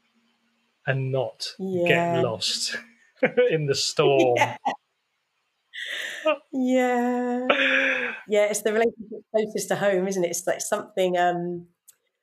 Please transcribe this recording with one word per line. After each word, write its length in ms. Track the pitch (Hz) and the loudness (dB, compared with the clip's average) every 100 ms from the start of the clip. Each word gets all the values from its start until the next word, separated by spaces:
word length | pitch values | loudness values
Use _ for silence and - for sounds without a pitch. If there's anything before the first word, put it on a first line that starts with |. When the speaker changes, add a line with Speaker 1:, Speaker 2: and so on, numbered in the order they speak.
| _ _ _ _ _ _ _ _ - | _ _ _ _ _ _ _ _ -4
Speaker 1:
and 240 | 135 131 | -2 -2
not 420 | 131 113 - - - | -2 -4 -6 -12 -8
Speaker 2:
Yeah. 580 | 190 180 175 175 170 170 | -4 0 2 4 2 0
Speaker 1:
get 80 | |
lost 520 | - 104 - - - - - _ _ | 0 -2 -4 -4 -6 -8 -12 _ _
<laughs> 380 | _ - - 247 | _ 0 2 2
in 160 | 160 147 | 2 0
the 80 | |
storm. 600 | 131 - - 143 139 131 120 | -2 -2 2 4 6 4 4
Speaker 2:
Yeah. 200 | 139 - - - _ _ _ _ _ _ _ _ _ - - - - - 311 294 - | 2 0 -6 -6 _ _ _ _ _ _ _ _ _ -16 -10 -10 -10 -4 -2 -2 -4
Yeah. 960 | 269 254 254 247 247 240 247 247 247 254 | -4 2 2 2 2 0 0 -2 -2 0
Speaker 1:
<laughs> 600 | 277 269 269 269 254 240 226 - | 2 2 2 0 -2 -4 -8 -2
Speaker 2:
Yeah, 200 | 208 208 | 2 2
it's 160 | 214 | 0
the 100 | 220 | 0
relationship 480 | 214 233 226 196 208 - | 2 0 -2 -12 -16 -4
closest 380 | 220 214 202 - | -2 -2 -4 -4
to 80 | 180 | 0
home, 320 | 202 185 190 | 2 2 0
isn't 160 | 190 | 0
it? 40 | 170 | -2
It's 180 | 175 - | -2 -4
like 160 | - | -4
something, 560 | - 208 208 196 185 180 | -4 -4 -4 -2 0 2
um, 480 | 175 175 175 175 175 _ - _ _ _ | 2 0 -4 -6 -10 _ -20 _ _ _